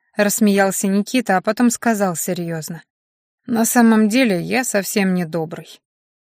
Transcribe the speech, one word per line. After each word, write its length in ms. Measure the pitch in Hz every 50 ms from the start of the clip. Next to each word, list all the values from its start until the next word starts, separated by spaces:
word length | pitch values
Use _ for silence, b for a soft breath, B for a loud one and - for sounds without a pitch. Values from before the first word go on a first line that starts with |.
| _ _ _
рассмеялся 720 | - 208 202 - - 220 202 196 196 196 190 185 - - 190
Никита, 480 | 196 202 202 - - 254 240 - 190
а 40 | 180
потом 300 | - 214 214 - 240 233
сказал 460 | - - - 240 226 202 202 185 170
серьёзно: 680 | - - 190 175 180 170 165 165 160 156 - 165 156 - _ _ _ _ _ _ _ _ _ _ _ _
«На 180 | - 233 220 233
самом 440 | - - 247 226 226 220 220 220 208
деле 320 | 220 262 262 220 185 170
я 240 | 165 170 208 247 247
совсем 500 | - - 202 180 - - 214 190 190 180
не 100 | 180 175
добрый. 560 | 156 165 165 160 151 165 - - - - - _ _ _ _ _ _ _ _ _